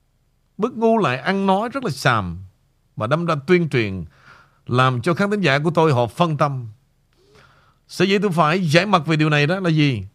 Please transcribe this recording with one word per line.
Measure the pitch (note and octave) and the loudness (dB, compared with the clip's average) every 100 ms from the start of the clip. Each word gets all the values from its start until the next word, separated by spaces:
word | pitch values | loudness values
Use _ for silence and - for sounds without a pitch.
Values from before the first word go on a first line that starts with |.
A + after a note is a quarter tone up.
| _ _ _ _ _ - | _ _ _ _ _ -6
Bớt | A3+ | -4
ngu | A3 A3+ A3+ | 0 2 4
lại, | D#3 B2+ | 2 -2
ăn | E3+ G3 G3 | -2 0 0
nói | F#3+ A#3 | 0 -2
rất | C#4 | -6
là | B3 | -6
xàm. | C3 C#3+ A2+ F#2 E2+ F#2+ _ _ _ _ - | -2 0 0 -2 -8 -14 _ _ _ _ -8
Mà | G#2+ | -4
đâm | D#3 E3+ | -2 -2
ra | D3+ C3+ | -4 2
tuyên | F3+ E3 | 2 2
truyền, | C3 G#2 F#2+ D#2 _ - - _ _ - | -2 -2 -6 -10 _ -20 -20 _ _ -4
làm | B2 C3 B2+ | 0 2 0
cho | F3 | -2
khán | E3+ G3+ | 0 0
thính | G#3 | 0
giả | E3 C#3 | 0 0
của | D#3+ | 0
tôi | D#3+ D#3+ | 2 2
họ | B2 A#2 | 2 0
phân | - E3+ D3 | -2 -4 -2
tâm. | D3 C3 A#2 G#2 _ _ _ _ _ _ _ _ _ _ - | -4 -4 -12 -16 _ _ _ _ _ _ _ _ _ _ -10
Sở | - | -2
dĩ | F#3+ G3 | 0 2
tôi | G3+ | 0
phải | E3 D3+ F#3 E3+ | 0 0 0 2
giải | E3 G3+ | 2 4
mặt | F#3 D3 | 2 2
về | D#3 | 0
điều | D#3 | 2
này | D3 C#3+ | 2 0
đó | F#3+ | 0
là | F3+ | 0
gì? | D#3 D3 A#2 F#2+ | 2 2 0 -8